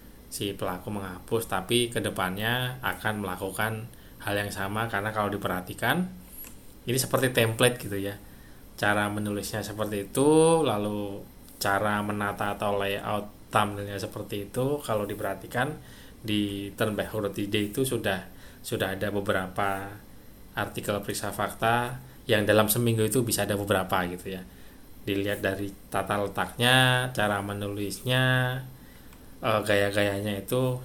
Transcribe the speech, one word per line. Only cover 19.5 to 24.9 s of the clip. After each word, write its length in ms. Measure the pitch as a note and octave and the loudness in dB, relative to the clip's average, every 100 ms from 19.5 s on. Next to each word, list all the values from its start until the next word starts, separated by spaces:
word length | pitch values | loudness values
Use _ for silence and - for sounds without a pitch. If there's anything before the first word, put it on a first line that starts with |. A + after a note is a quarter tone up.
| F2+ G2+ G2 G2 G#2 - - - - - - | 0 0 0 -4 -12 -16 -18 -18 -18 -10 -6
artikel 400 | G#2 - F#2+ G2+ | -4 -4 -2 -2
periksa 240 | G2+ G2 G#2 | -2 -4 -4
fakta 720 | F#2+ G2 - A2+ A#2+ B2 B2+ - - | -2 -2 2 4 4 2 -4 -12 -8
yang 240 | - G#2+ G2+ | 2 4 8
dalam 240 | G#2 G#2+ | 6 6
seminggu 320 | A#2+ A#2 A2+ | 4 4 4
itu 160 | A2 C3+ | 4 2
bisa 240 | A#2 G2+ | 2 2
ada 160 | G2+ G2+ | 2 0
beberapa 480 | G2+ G2 F2+ G2 F2+ | 2 2 2 2 0
gitu 320 | F2+ G2 F#2 | -4 -8 -10
ya. 20 | - - - - - | -10 -16 -18 -18 -18